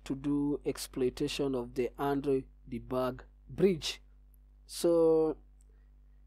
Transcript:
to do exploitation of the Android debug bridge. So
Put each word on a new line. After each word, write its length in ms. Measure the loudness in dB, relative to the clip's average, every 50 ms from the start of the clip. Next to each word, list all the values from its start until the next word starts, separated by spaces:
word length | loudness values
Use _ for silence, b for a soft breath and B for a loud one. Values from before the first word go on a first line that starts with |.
| -10
to 100 | -8 -8
do 440 | -4 -2 -2 0 0 0 -2 -2 -2 -4
exploitation 920 | -6 -6 -6 -10 -10 -4 -2 -2 -2 0 -2 -4 -4 -2 -2 -2 -2 -2
of 200 | -4 -4 -4 -4
the 160 | -4 -4 -4 -4 -4
Android 440 | -2 0 0 0 0 0 0 0 -2 -6 -14 -20 -14 -12
debug 500 | -10 -10 -8 -4 -4 -2 -2 -2 -4 -8 -12 -20 -20 -20 -20 -10
bridge. 500 | 0 2 4 4 4 0 -4 -8 -8 -10 -14 -20 -20 -20 -20 -20 -20 -20 -20 -20 -20 -20 -20
So 720 | -16 -4 0 2 4 6 6 6 6 6 4 4 2 -2 -4 -10 -20 -20 -20 -20 -20 -20 -20 -20 -20 -20 -20 -20 -20 -20 -20 -20